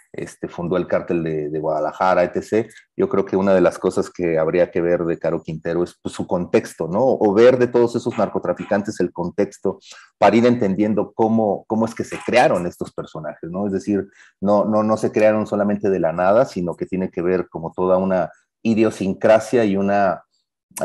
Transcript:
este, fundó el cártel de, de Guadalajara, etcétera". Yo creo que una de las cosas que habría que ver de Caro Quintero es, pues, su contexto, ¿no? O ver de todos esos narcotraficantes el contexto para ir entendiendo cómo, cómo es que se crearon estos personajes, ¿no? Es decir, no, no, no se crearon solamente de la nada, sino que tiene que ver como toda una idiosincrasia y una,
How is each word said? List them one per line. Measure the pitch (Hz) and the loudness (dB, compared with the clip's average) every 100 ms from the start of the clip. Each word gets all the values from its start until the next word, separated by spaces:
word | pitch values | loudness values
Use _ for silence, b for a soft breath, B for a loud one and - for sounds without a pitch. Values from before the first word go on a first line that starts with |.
| b | b
este, | - 82 - - | -14 -14 -12 -12
fundó | - 87 90 | -8 -4 -4
el | 87 | 0
cártel | 95 - 87 | -2 0 -2
de, | 80 78 73 | -2 -4 -4
de | 78 | -4
Guadalajara, | 78 76 76 - 92 90 | -2 -2 -4 0 2 2
etcétera". | 90 101 - 107 113 B B - | 2 -2 -2 -2 -2 B B -4
Yo | 95 | 0
creo | 98 98 | 0 0
que | 95 | 0
una | 98 | 4
de | 95 | 4
las | 87 - | 4 2
cosas | 92 95 95 | -2 -2 -4
que | - 87 80 | -2 -2 0
habría | 78 87 85 | 2 2 2
que | 92 | 0
ver | 85 87 | 0 0
de | 85 82 | 0 -2
Caro | 82 80 | -2 -4
Quintero | - 80 85 85 | -6 -8 -4 -2
es, | 87 - | -4 -6
pues, | 95 | -10
su | - 92 | -8 -4
contexto, | 92 87 117 - - 80 | -4 0 0 0 -6 -4
¿no? | 95 | -2
O | 131 113 107 | 0 2 2
ver | 98 120 131 | 6 6 6
de | 123 | 2
todos | 123 117 117 | 2 2 0
esos | 120 113 | -4 -2
narcotraficantes | 95 95 - 90 - 101 101 - | -2 -2 -4 -6 -2 -4 -2 -4
el | 90 | -4
contexto | - 87 - 190 - 98 - B B B - | -4 -6 -4 -4 -4 -6 -6 B B B 0
para | 101 107 | 4 4
ir | 120 | 4
entendiendo | 120 104 95 107 104 - | 2 0 0 0 -2 -4
cómo, | - 113 113 107 90 - | -2 0 2 0 -2 -4
cómo | 110 113 | -2 -2
es | - | -4
que | |
se | 107 85 - | -10 -10 0
crearon | 110 151 104 87 | 2 4 2 -4
estos | - - | -8 -12
personajes, | - - - 76 - 82 | -12 -12 -12 -14 -12 -10
¿no? | 90 101 | -6 -4
Es | |
decir, | 95 98 101 95 b b b | -4 -2 -2 -4 b b b
no, | 98 104 98 | 0 2 2
no, | 107 | 0
no | 107 110 | 0 0
se | 120 | 0
crearon | 113 107 107 104 | 2 2 2 0
solamente | 104 101 104 104 | -2 -2 -2 0
de | 95 | 0
la | 82 | 0
nada, | 85 92 107 135 | 0 2 2 2
sino | - 87 82 | -2 -6 -6
que | - | -6
tiene | 92 92 | -4 -6
que | - | -4
ver | 87 92 87 | -2 -2 -2
como | 85 80 | -8 -10
toda | 85 92 92 | -4 0 0
una | 95 92 80 b b _ | 0 -2 -4 b b _
idiosincrasia | 113 110 110 - 95 95 113 110 - 127 110 | -2 2 0 0 -4 0 4 4 4 0 2
y | 98 | 0
una, | 98 101 98 82 - _ _ _ _ - | 0 2 0 -2 -8 _ _ _ _ -4